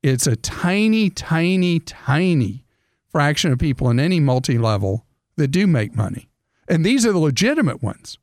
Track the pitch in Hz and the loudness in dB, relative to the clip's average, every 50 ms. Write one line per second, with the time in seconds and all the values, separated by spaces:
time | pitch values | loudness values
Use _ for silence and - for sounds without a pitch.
0 | - 143 131 127 - 143 139 - - - - - - 170 185 202 214 220 220 220 | 0 0 0 0 0 -2 -2 -2 -4 -10 -8 -4 -2 0 0 2 2 2 2 2
1 | 220 190 - - - - 160 165 170 175 185 185 180 180 170 165 - - - - | 0 0 -2 -6 -6 -2 -2 0 0 0 2 2 2 2 0 -2 -2 -6 -20 -12
2 | - - 135 151 180 185 175 147 120 95 101 131 _ _ _ _ _ _ _ _ | -4 -2 0 0 2 2 2 0 0 -2 -4 -10 _ _ _ _ _ _ _ _
3 | _ _ _ 156 143 147 151 - - 156 131 123 170 151 131 - 135 123 117 123 | _ _ _ 0 0 0 0 0 0 0 0 0 0 -2 -2 -2 0 0 0 2
4 | 143 170 185 170 147 139 127 127 127 - 127 117 113 110 110 98 101 98 98 113 | 0 0 2 2 2 2 0 0 0 0 0 0 0 0 0 0 -2 -2 -4 -4
5 | _ _ _ _ _ _ _ - 147 135 139 175 208 190 160 123 107 - - - | _ _ _ _ _ _ _ -2 -2 0 2 2 2 4 2 2 0 -2 -2 -4
6 | 110 95 - - - _ _ _ _ _ _ _ _ - 175 160 160 202 254 277 | -4 -4 -6 -10 -14 _ _ _ _ _ _ _ _ -2 0 0 2 2 2 2
7 | 226 240 202 180 156 151 131 - 175 233 302 320 247 147 - - - 101 92 - | 2 2 2 2 2 0 0 2 0 2 2 2 0 0 -2 -4 -6 -6 -6 -8
8 | _ - - _ | _ -20 -20 _